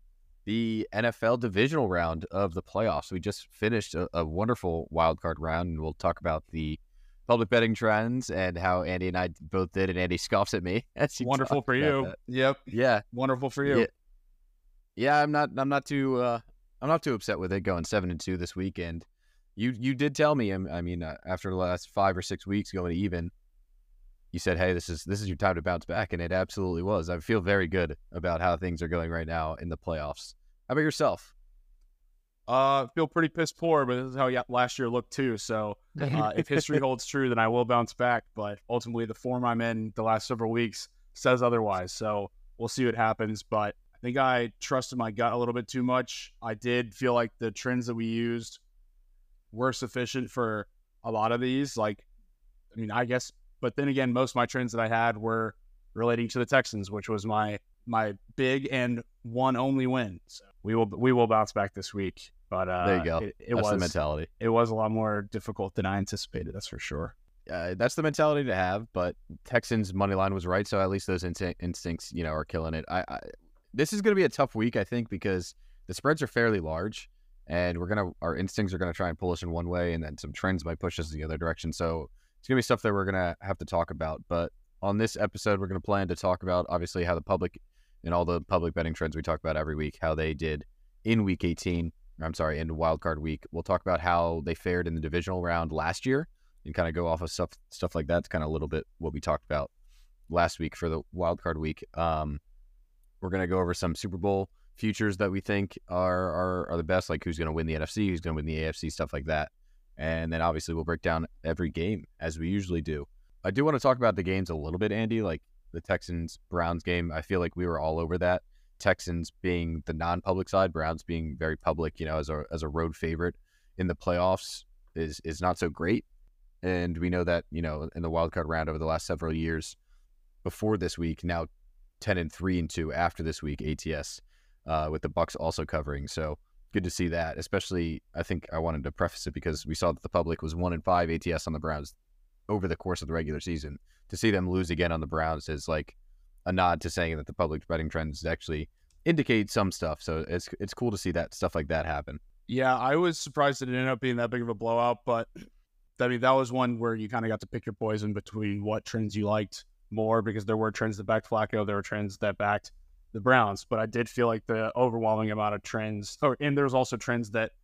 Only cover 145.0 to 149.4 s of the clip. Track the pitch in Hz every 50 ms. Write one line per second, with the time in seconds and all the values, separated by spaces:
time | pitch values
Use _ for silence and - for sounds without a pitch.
145 | 78 73 80 80 80 80 80 73 - - 78 73 - - 80 78 76 - - -
146 | - - - - - - - - _ 90 92 92 92 87 85 78 - 90 - 92
147 | 87 82 82 76 73 - - - 90 78 78 78 - - 82 80 80 78 - 82
148 | 80 78 71 - 80 82 82 - - - 80 76 78 - _ _ _ _ _ _
149 | _ 165 170 151 139 - 120 110